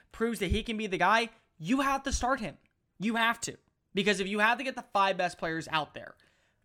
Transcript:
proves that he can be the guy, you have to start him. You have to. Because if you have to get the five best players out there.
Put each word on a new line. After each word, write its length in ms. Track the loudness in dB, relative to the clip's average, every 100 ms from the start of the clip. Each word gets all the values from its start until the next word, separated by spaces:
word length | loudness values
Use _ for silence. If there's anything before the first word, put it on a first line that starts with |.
| _
proves 300 | -4 -2 0
that 100 | 0
he 120 | 0
can 140 | -2 -4
be 100 | -2
the 120 | 2
guy, 320 | 4 4 2 -6 _ -8
you 220 | 0 2
have 220 | 2 0
to 100 | -2
start 280 | -2 0 0
him. 160 | -4 -12 _ _ _ -6
You 160 | -2
have 260 | 2 2 0
to. 140 | -6 -10 _ _ _
Because 260 | 0 2 2
if 80 | 0
you 120 | 2
have 180 | 2 2
to 60 |
get 100 | -2
the 100 | -8 -2
five 240 | 2 2 2
best 220 | -2 -2
players 280 | -6 -6 -2
out 240 | -4 -4
there. 200 | -10 -16 -20 _ _ _ _